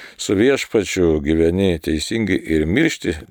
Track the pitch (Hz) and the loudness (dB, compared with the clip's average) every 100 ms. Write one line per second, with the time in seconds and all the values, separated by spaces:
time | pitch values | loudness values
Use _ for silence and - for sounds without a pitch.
0 | - - - 98 127 135 - 113 90 95 | -20 -10 -2 2 2 2 0 -2 0 0
1 | 87 78 71 80 82 90 98 82 - 78 | 2 2 0 2 2 2 0 0 -2 -4
2 | - 113 101 92 - 78 78 117 160 - | -4 -4 -2 -2 -2 -2 0 0 0 -2
3 | 92 78 - | -6 -8 -8